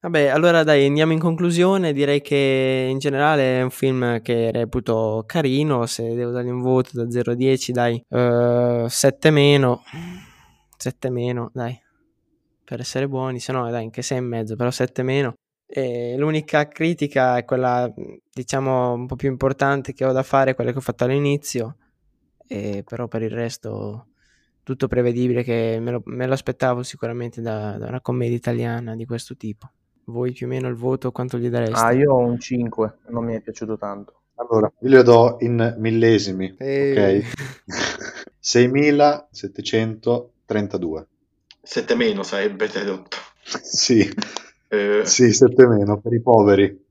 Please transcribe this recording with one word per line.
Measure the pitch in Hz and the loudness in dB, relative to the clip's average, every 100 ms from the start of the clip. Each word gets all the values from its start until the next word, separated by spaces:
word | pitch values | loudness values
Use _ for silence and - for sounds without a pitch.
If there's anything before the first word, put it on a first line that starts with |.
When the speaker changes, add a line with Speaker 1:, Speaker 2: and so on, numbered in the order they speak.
Speaker 1:
Vabbè, | 175 160 143 | 0 2 4
allora | 143 170 170 | 4 4 4
dai, | 156 147 | 6 4
andiamo | 139 147 160 | 4 4 2
in | 160 | 2
conclusione. | 170 165 175 170 180 196 170 | 0 0 0 2 2 2 0
Direi | 139 143 143 | 0 2 0
che | 143 143 135 131 131 131 127 | 0 0 2 2 0 0 -2
in | 135 | -2
generale | 143 139 147 151 131 127 | -2 0 2 2 2 0
è | |
un | 127 | -2
film | - 135 127 123 117 | -2 -2 0 -2 -2
che | 113 117 113 | -2 -2 0
reputo | 120 113 127 117 110 110 110 110 | -2 -4 -4 -2 -2 -2 -4 -4
carino. | 170 143 135 151 127 117 | -2 0 0 0 0 -2
Se | - 117 | -4 -6
devo | 117 120 | -4 -4
dargli | 123 123 | -4 -4
un | 123 | -4
voto | 127 131 127 | 2 2 0
da | 120 117 | -4 -4
zero | 120 117 | -2 -2
a | |
dieci, | 120 131 131 - | 0 0 0 0
dai, | 127 120 117 _ | 0 0 -2 _
eh, | 123 123 120 120 120 123 120 117 | 0 2 2 2 2 2 0 -2
sette | - 139 135 160 | 2 0 4 2
meno. | 147 143 143 127 123 - 156 170 180 - _ _ _ _ _ | 6 6 6 4 0 -6 -16 -16 -16 -20 _ _ _ _ _
Sette | 127 - 127 | -10 -6 -6
meno, | 123 123 120 117 | -4 -4 -4 -6
dai. | 131 120 123 _ _ _ _ _ _ _ _ | -8 -8 -10 _ _ _ _ _ _ _ _
Per | _ 120 | _ -12
essere | - 135 139 | -6 -6 -4
buoni, | 135 131 127 | -4 -6 -8
se | - | -6
no, | 131 120 | -4 -4
dai, | 120 | -6
anche | 113 117 | -8 -10
sei | 120 131 | -6 -4
e | |
mezzo, | 123 117 110 110 | -4 -6 -6 -4
però | 123 | -4
sette | 127 127 - | -2 -4 -2
meno. | 127 139 131 - _ _ _ | -2 -2 -2 -6 _ _ _
E | - 131 120 120 127 | -6 -4 -6 -6 -4
l'unica | 151 156 151 151 151 | -2 -2 -2 -2 -2
critica | - 165 170 147 139 127 123 | -4 -4 -2 -2 0 2 0
è | 117 | -2
quella, | 127 127 123 123 104 - - _ | -2 0 0 -2 -8 -18 -18 _
diciamo, | - 123 135 135 131 123 | -14 -6 -4 0 0 0
un | 120 127 | -4 -6
po' | 131 | -4
più | 139 | -4
importante | 127 135 131 139 139 131 | -2 -2 0 0 0 -4
che | - | -4
ho | 131 | 0
da | 131 | 0
fare, | 131 135 131 | 2 2 2
quella | 127 120 | 0 -4
che | 131 | -4
ho | |
fatto | 131 - | -6 -2
all'inizio. | 123 139 143 143 - 123 113 - _ _ _ _ _ _ _ | 0 0 0 -2 -4 -8 -8 -12 _ _ _ _ _ _ _
E | 214 107 202 - | -8 -6 -8 -10
però | 117 117 | -10 -8
per | 113 | -6
il | 113 | -6
resto | 113 117 - 113 107 104 113 _ _ _ _ _ _ | -6 -8 -8 -12 -10 -10 -12 _ _ _ _ _ _
tutto | - 131 131 | -10 -4 -2
prevedibile, | 123 123 120 123 120 | 0 0 0 0 0
che | 123 117 113 113 | -2 -2 -2 -2
me | 117 | -4
lo, | 123 | -6
me | - 123 127 | -8 -8 -4
lo | |
aspettavo | 131 - 127 131 123 | -4 -4 -2 -2 -2
sicuramente | 123 - 117 120 120 117 | -6 -10 -8 -8 -10 -8
da, | 113 107 107 101 | -8 -6 -6 -8
da | 110 | -8
una | 123 | -8
commedia | - 123 120 120 | -6 -4 -2 -2
italiana | 123 120 120 117 120 113 | -4 -4 -4 -6 -8 -10
di | 113 | -8
questo | 117 - | -10 -10
tipo. | 127 110 107 - _ _ _ - | -12 -12 -12 -18 _ _ _ -12
Voi | 120 123 | -6 -6
più | 127 123 | -6 -8
o | |
meno | 131 127 | -6 -6
il | |
voto | 117 123 131 127 | -4 -2 -2 -4
quanto | - 127 120 | -6 -6 -4
gli | 120 | -2
dareste? | 120 113 113 | -2 0 2
Speaker 2:
Ah, | 117 | 2
io | 131 143 | 4 4
ho | 131 | 4
un | 120 120 | 2 -2
cinque, | - 123 117 113 107 - - | -4 -4 -4 -2 -4 -4 -10
non | 117 | -8
mi | 117 | -6
è | 110 | -6
piaciuto | 113 110 110 107 | -10 -12 -10 -8
tanto. | 101 101 101 _ _ | -8 -12 -16 _ _
Speaker 3:
Allora, | - 120 113 107 _ | -14 0 2 2 _
io | 127 | 6
le | 135 | 8
do | 120 117 120 117 | 10 8 8 2
in | 120 117 117 113 | -2 0 0 -2
millesimi, | 113 113 113 107 98 92 95 95 | -2 4 6 4 2 -6 -6 -6
Speaker 1:
Ehi. | 135 139 139 131 98 101 | -4 -2 2 4 4 2
Speaker 3:
ok? | 117 - 135 - | 0 -10 -14 -14
<laughs> | - - - - - - - _ | -12 -8 -6 -8 -14 -16 -20 _
Seimilasettecentotrentadue. | - 120 123 135 147 143 147 147 - - 98 - - 113 110 110 117 120 - _ _ 107 98 92 87 80 - _ _ _ _ _ | 0 2 4 4 4 4 4 2 -8 -16 -14 -10 -2 0 -2 -4 -2 -2 -4 _ _ -4 -2 -6 -6 -8 -12 _ _ _ _ _
Speaker 4:
Sette | - 123 - | -8 -8 -2
meno | 120 117 101 | 0 0 -2
sarebbe, | 95 101 101 95 107 | -6 -2 -4 -2 -6
te | 98 | -4
detto. | 101 95 - - - _ | -6 -8 -10 -16 -16 _
Speaker 3:
Sì. | - - - - - 117 95 - - - - _ _ | -12 -12 -6 -4 2 4 4 -2 -10 -12 -16 _ _
Speaker 4:
Eh. | 107 101 104 | -2 0 0
Speaker 3:
Sì, | - - 123 | 0 4 4
sette | 101 127 127 123 | 6 6 8 8
meno, | 110 101 104 | 6 2 -2
per | 117 | 0
i | 117 | 0
poveri. | 120 113 101 98 98 95 _ | 4 6 8 6 4 0 _